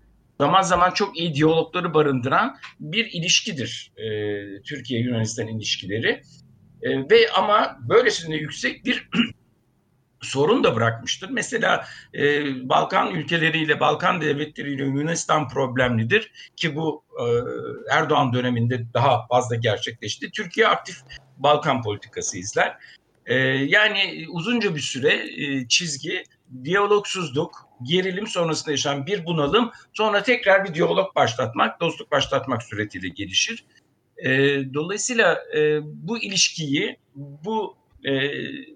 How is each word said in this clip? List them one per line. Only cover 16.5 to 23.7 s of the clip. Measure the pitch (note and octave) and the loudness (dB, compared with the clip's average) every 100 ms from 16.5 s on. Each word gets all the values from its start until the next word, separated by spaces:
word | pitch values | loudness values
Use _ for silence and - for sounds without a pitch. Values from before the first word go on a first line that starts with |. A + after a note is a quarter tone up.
| - | -6
ki | D#3+ C#3+ | -4 -2
bu, | D#3 - _ - | -4 -4 _ -4
e, | A#2+ A#2+ B2 B2 A#2 - - | 0 0 0 -6 -8 -8 -2
Erdoğan | D3+ D3 C#3+ B2+ | 0 4 4 4
döneminde | B2 B2 A#2 A#2+ B2 A#2 | 2 0 2 0 0 -2
daha | A#2 C3+ A2 - | 2 4 2 2
fazla | B2 A#2+ A#2 | 0 0 -2
gerçekleşti. | A#2 G2+ B2 A2+ G#2 - - | 0 -2 -4 -8 -10 -8 -8
Türkiye | - F3+ - G#3+ | -8 -4 2 2
aktif | - - - - - _ - | 2 -4 -16 -18 -20 _ -2
Balkan | C#3+ D3 D3+ B2 | 2 4 2 0
politikası | G#2+ G#2 - F2+ - F2+ | -2 -6 -8 -10 -8 -8
izler. | G2 D#3+ - - - - _ _ - | -4 0 0 -2 -20 -20 _ _ -2
E, | B2+ C3 | 0 2
yani | C3+ C#3 | 0 2